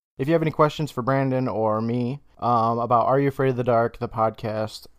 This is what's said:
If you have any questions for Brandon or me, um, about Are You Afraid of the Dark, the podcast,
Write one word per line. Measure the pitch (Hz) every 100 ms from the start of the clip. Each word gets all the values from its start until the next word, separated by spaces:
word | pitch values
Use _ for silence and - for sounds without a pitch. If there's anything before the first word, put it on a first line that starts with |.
| _ -
If | 135
you |
have | 165
any | 156
questions | - 151 - 151
for | -
Brandon | 120 135 135 127 127
or | 101 110 107
me, | 113 123 120 143 - -
um, | 117 120 113 117
about | 117 120 113
Are | 135
You | 143
Afraid | 135 135
of | 123
the | 123
Dark, | 117 117 -
the | 117
podcast, | 117 110 104 113 110 110 - -